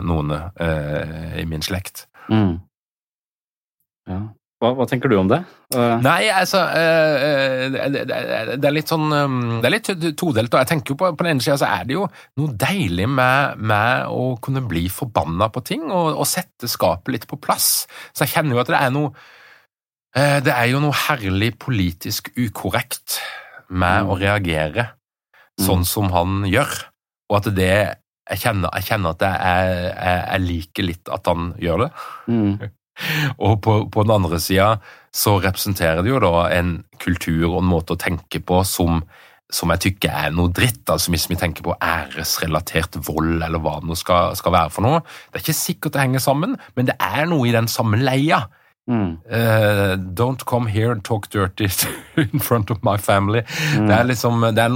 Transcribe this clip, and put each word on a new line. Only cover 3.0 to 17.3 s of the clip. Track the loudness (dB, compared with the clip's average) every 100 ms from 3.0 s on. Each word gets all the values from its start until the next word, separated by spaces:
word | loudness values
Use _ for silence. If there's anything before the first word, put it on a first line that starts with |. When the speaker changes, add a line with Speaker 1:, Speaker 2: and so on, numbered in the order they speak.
| _ _ _ _ _ _ _ _ _ _ -10
Speaker 2:
Ja. | -8 -8 -12 _ _
Hva, | 0 0
hva | 0
tenker | 0 4
du | 4
om | 4
det? | 2 -2 -14 _
Eh, | 0 2 2
Speaker 1:
Nei, | 4 4 2
altså, | 2 2 2 2
eh, | 2 2 4 4 2 2
eh, | 2 0 -2 -2
det, | -2 -2
det, | -2 -2
det, | -4 -2 -4 -4 -2
det | 0
er | 0
litt | 0
sånn, | -2 2
ehm, | 2 2 0 -2 0
det | 0
er |
litt | 0 -2 -2 -4 -2
todelt, | 0 0 2
og | 2
jeg | 2
tenker | 0 -2
jo | -2
på, | 0 0
på | 0
den |
ene | 0
siden | 2 2
så | 2
er | 0 -2
det | -2
jo | -4 -8 -10 -4
noe | -4
deilig | -2 -2 0 0 0 0
med, | 2 4 2 0 -2
med | 0 2 2 0 -2
å | -2 -2 -4
kunne | -4 -4
bli | -2 -2 -2
forbanna | -4 -4 -2 -2 0 0
på | -2 -6
ting | -6 -2
og, | 0 0
og | 0 -2
sette | -4 -6 _ -8
skapet | 0 0 0 -4
litt | -6
på | -8